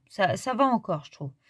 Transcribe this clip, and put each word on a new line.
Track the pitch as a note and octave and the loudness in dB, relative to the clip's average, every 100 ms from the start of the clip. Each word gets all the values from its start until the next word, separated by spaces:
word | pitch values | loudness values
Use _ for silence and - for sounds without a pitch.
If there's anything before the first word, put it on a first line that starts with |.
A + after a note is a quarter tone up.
| _ | _
ça, | - F#3+ F#3+ | 0 2 2
ça | C4 | -2
va | A#3+ C4+ | 2 2
encore, | A#3+ - D#3 - | 2 -2 -6 -6
je | |
trouve. | - C#3 - | -14 -14 -14